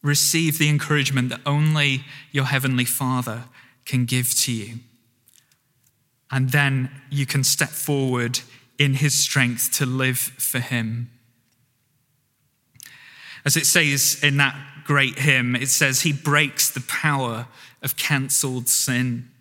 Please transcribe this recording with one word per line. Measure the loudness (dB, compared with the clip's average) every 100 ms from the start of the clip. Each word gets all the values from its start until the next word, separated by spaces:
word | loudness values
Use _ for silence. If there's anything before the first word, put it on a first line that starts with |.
Receive | 0 0 2 2 0 2
the | 2
encouragement | 2 2 0 2 0 -2
that | -4 -2
only | 2 2 2 2 0 -4 -20 -6
your | -4 0
heavenly | 0 0 0 0
Father | -2 -2 -2 -2 -8 -12 -20 -20 _ -4
can | 0 2
give | 0 0 0
to | 0
you. | -2 -6 -12 -16 _ _ _ _ _ _ _ _ _ _ _ _ _ _
And | 0 2
then | 2 2 0 -2 -6 -6
you | -4 0
can | 0
step | 0 0 -2
forward | -4 -2 0 2 0 0 -4 -8 -20 _ 0
in | 2 4
his | 2 0
strength | 0 2 2 0 -2 -2
to | -2
live | 0 0 0
for | -4 -6 -4 -4
him. | -2 -2 -2 -4 -8 -12 _ _ _ _ _ _ _ _ _ _ _ _ _ _ _ _ -20 -20 -20 -20 -20 -8
As | -2 0
it | 4
says | 4 4 2 0 2
in | 2 4
that | 2 0 -14 -20 0
great | 2 2 2
hymn, | 2 2 2 0
it | 0
says, | 2 2 2
"He | 0
breaks | 0 2 2 2 0 -2
the | -2
power | -6 -2 0 0 -2 -6 -10 -16 -20 -12
of | -10 -6
cancelled | -2 -2 -2 -2 -2 -4 -2
sin. | 0 0 0 0 -4 -8 _